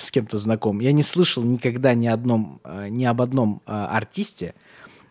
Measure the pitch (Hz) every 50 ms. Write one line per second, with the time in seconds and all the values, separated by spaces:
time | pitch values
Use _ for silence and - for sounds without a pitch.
0 | - - - 135 110 104 - 104 104 110 113 107 - 113 101 101 120 135 147 151
1 | 143 - - 170 180 - - 127 117 120 127 120 - 127 117 123 135 131 120 117
2 | 117 117 113 113 120 127 120 110 107 78 64 62 - - 80 98 101 101 110 123
3 | 127 120 117 120 123 123 131 135 117 107 98 90 - - 107 104 101 - - 110
4 | 107 - - 185 208 - - - - 170 - _ _ - - - - - - -
5 | - _